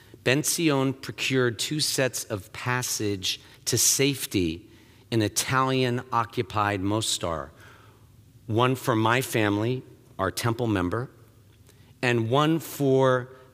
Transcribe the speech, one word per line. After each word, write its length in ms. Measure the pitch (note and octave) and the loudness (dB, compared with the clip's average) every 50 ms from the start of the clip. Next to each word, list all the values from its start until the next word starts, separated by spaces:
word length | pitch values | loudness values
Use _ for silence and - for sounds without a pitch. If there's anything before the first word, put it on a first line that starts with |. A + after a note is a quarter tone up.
| - - - - - | -20 -20 -20 -4 0
Ben 180 | A#2+ B2+ D3 | 2 2 2
Zion 520 | D3+ - - - E3+ D#3 C#3+ C3+ C3 C3+ C3 | 2 -2 -2 2 2 2 4 4 2 0 -2
procured 680 | - - - G#2 - - - C3 C3 B2+ A#2+ A2 - | -4 -10 -12 -10 -6 -4 0 0 2 2 0 0 -2
two 200 | - - D3+ D#3 | -6 -4 -2 -2
sets 440 | C#3+ - - - C3+ B2+ - - - | -2 -2 0 0 -2 -2 -2 -6 -8
of 280 | - A#2 G2 F2 - | -6 -8 -8 -8 -12
passage 880 | - - - B2 B2 B2+ A#2+ - - - A2+ G#2 G2+ F#2+ F#2 - - - - - - - - | -16 -8 -4 -2 -2 -2 -2 -4 -4 -2 -2 -2 -2 -2 -4 -6 -6 -6 -10 -20 -20 -10 -6
to 120 | - - A#2 | -2 0 2
safety 920 | - - - - C3+ C#3+ C#3 - - - - G#2 F2+ D#2+ D#2+ F2+ - - - - - - - - - - | 2 2 2 4 2 2 2 -2 -6 -2 0 0 0 0 -2 -4 -10 -18 -20 -20 -20 -20 -20 -20 -12 -2
in 100 | B2 A2+ | 0 0
Italian-occupied 1600 | G#2 G2+ - - - - C3+ C3 C3 C3 C3 C3 C3 B2 A#2+ B2 - - - A#2 A2+ G#2+ - - A#2 - - G#2+ G#2 G#2 G2+ G2 | 0 0 0 -2 -2 0 2 2 2 2 2 0 0 0 0 -2 -4 -2 -2 -2 -2 -2 -4 -6 -6 -4 -2 0 0 0 0 0
Mostar, 680 | F#2 G2+ G#2 A2 G#2+ - - - - F2 E2 D#2 C#2 C#2+ - - - - - - - - - - - - - - - - - - - | -2 0 0 0 0 -2 -4 -2 -2 -4 -4 -4 -6 -10 -14 -20 -20 -20 -20 -20 -20 -20 -20 -20 -20 -20 -20 -20 -20 -20 -20 -20 -8
one 300 | - A2 A2 B2 B2+ C3 | -2 2 2 4 4 2
for 200 | B2+ - - A#2+ | 0 0 0 2
my 260 | A2 A2 A2 A#2+ B2+ | 2 4 4 2 2
family, 640 | C3 - - A#2+ G#2+ G#2 G2+ G#2 A2 A#2+ B2+ C3 - - - - - - - - | 0 0 0 2 2 2 2 0 0 -2 -4 -4 -8 -14 -20 -20 -20 -20 -8 -4
our 100 | F#2+ F#2+ | -4 -4
temple 380 | - - - A#2+ A#2 A#2 B2 A2+ | -4 -2 -2 -2 -2 0 -2 0
member, 420 | G#2+ F#2+ F2+ F2+ F2+ A2+ B2+ D#3 - - - - _ - - - - - - - - - - - - _ | 0 0 0 0 -2 -4 -6 -8 -12 -20 -20 -20 _ -20 -20 -20 -20 -20 -20 -20 -20 -20 -20 -20 -12 _
and 280 | - B2 A#2+ A#2 A2+ A2 | 0 0 2 2 2 2
one 300 | B2 C#3+ D3+ D#3 D#3+ D#3+ | 2 2 4 2 2 0
for 720 | - - - - C#3+ C3+ C3 C3 C3+ C3 B2+ B2+ A#2+ - - - - - | -2 -8 -6 0 2 4 4 6 6 4 4 2 -2 -6 -14 -20 -20 -20